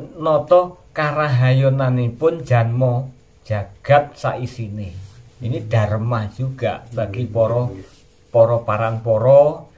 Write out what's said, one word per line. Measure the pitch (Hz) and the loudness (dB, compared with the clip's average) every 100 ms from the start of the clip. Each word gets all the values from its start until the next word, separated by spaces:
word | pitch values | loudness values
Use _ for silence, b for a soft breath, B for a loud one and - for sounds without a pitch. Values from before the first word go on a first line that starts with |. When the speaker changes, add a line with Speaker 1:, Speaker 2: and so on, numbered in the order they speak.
| 135 - | -12 -6
Speaker 1:
noto | 156 151 147 180 180 - - | 0 0 4 4 4 -6 -14
karahayonanipun | - 151 147 151 127 127 131 135 135 131 127 120 - 160 165 | -6 -4 -2 0 2 2 4 2 2 0 0 -2 -2 -2 -2
janmo | - 123 117 123 127 123 131 - _ _ | 0 2 2 0 0 0 -6 -12 _ _
jagat | - 107 95 - - 143 143 - | -8 -6 -8 -8 2 2 2 -6
saisine. | 131 120 123 - 107 104 95 90 - - - - | -6 -6 -8 -10 -12 -10 -12 -14 -18 -20 -20 -12
Ini | 123 127 - | -8 -6 -2
dharma | 113 104 107 110 117 104 | 0 0 -2 -4 -4 -6
juga | - 131 131 113 - - | -6 -8 -4 -6 -6 -10
bagi | 117 104 107 | -8 -6 -6
Speaker 2:
Hmm. | 117 | -4
Speaker 1:
poro, | 113 110 117 120 95 92 - _ _ _ | 0 0 0 -4 -8 -18 -20 _ _ _
poro | 117 113 117 | 4 4 4
parang | - 107 113 113 | -2 -2 -2 -4
poro | 113 110 120 139 147 151 - | -2 2 6 6 6 2 -14